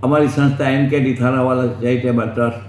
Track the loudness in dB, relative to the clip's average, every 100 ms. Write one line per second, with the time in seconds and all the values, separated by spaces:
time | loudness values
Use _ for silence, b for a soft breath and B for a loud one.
0 | 2 2 2 2 0 2 0 0 0 0
1 | 0 0 0 2 0 0 -2 -2 -2 0
2 | 0 -2 -2 -2 -2 -4